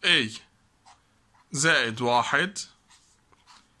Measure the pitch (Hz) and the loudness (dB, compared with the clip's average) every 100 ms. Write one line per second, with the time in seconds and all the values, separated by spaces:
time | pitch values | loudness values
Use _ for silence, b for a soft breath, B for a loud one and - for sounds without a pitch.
0 | 185 160 110 - - _ _ _ - - | 2 2 0 -8 -20 _ _ _ -20 -20
1 | _ _ _ _ _ 139 160 147 117 113 | _ _ _ _ _ -2 2 2 0 -2
2 | 120 120 - 139 185 - - _ _ _ | 0 0 2 -2 -2 -8 -16 _ _ _
3 | _ _ _ _ _ - _ _ | _ _ _ _ _ -20 _ _